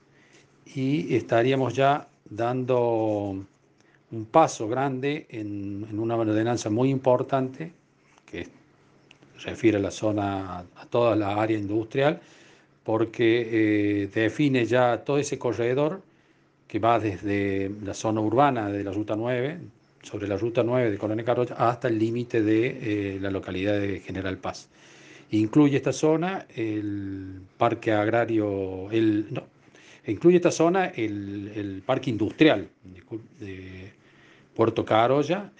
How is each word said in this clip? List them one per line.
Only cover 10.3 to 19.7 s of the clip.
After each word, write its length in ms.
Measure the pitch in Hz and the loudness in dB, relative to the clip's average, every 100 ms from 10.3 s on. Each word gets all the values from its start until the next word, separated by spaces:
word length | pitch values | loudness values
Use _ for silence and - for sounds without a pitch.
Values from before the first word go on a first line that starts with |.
| 98 95 90 | -4 -6 -10
a 260 | 90 - - | -14 -20 -2
toda 260 | 123 117 107 | 2 2 2
la 260 | 98 104 | 0 0
área 160 | 110 110 | 0 0
industrial, 640 | 98 107 110 135 143 175 - - - - _ _ | -2 -2 -2 0 0 0 -8 -20 -20 -20 _ _
porque, 640 | - 110 113 - 113 120 113 113 107 104 104 101 | -2 0 0 2 4 4 2 2 2 2 2 0
eh, 60 | 98 | -2
define 520 | 113 113 - 147 131 110 | 0 0 2 2 2 2
ya 380 | 123 123 117 | 2 2 2
todo 140 | - 143 | 0 -2
ese 200 | 139 131 | -2 -4
corredor 640 | 127 107 117 127 151 196 - _ _ _ _ _ - | -4 -2 0 0 -2 -4 -14 _ _ _ _ _ -8
que 120 | 107 | 0
va 180 | 110 117 | 2 2
desde 720 | 107 92 104 101 101 98 98 104 | 0 -4 -2 -2 0 -2 -4 -6
la 100 | 98 | -10
zona 280 | 101 113 110 | -6 -2 0
urbana 480 | 107 113 143 123 104 | 0 4 2 2 -2
de 140 | 101 | -4
la 80 | 101 | -4
Ruta 240 | 95 107 107 | -4 -4 -4
nueve, 440 | 120 127 135 175 110 | -2 -4 -4 -8 -14